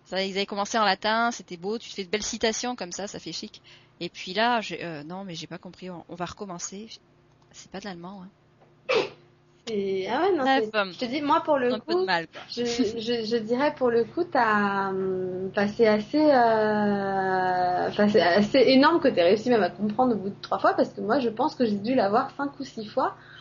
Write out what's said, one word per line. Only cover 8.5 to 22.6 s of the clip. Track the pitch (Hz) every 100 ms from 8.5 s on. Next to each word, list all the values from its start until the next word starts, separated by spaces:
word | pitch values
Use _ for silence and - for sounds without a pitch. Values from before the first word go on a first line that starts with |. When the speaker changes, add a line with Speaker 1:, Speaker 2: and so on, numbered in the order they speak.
| _ _ _ - 466 - - _ _ _ _ -
Speaker 2:
Et... | 208 196 190 185
ah | 262
ouais, | 381
non, | 339
Speaker 1:
Bref, | 262 262 220
Speaker 2:
c'est, | 214
Speaker 1:
euh, | 190
Speaker 2:
je | 175
te | 247
dis, | 294
moi, | 285 320
pour | 320 285
le | 247
Speaker 1:
un | 220
Speaker 2:
coup, | 311
Speaker 1:
peu | 359
de |
mal, | 370 175 165
quoi. | - -
Speaker 2:
je, | 233
je, | 240 240 214 233 220 240
je | 214 240
dirais, | 214 247 294
pour | 294 247
le | 233
coup, | 226 -
t'as, | 349 269 226 208 202 196 196
hum, | 190 190 185 185 185 190
enfin, | 208 202
c'est | - 220
assez, | 214 214 294
euh... | 302 262 233 220 214 214 208 202 196 196 190 185 185 180 180 180 170
enfin, | 202 208
c'est | 208
assez | 170 185 208 269
énorme | 254 262 294 339
que | 269
t'aies | 208
réussi | 170 214 247
même | 233
à | 180
comprendre | - 214 214 254
au | 202
bout | 196
de | -
trois | - 190
fois, | 320
parce | 381 262
que | -
moi, | 196 269
je | 240
pense | 214 302 -
que |
j'ai | 233 202
dû | 214 262
la | 196
voir | 220 269 -
cinq | 277 -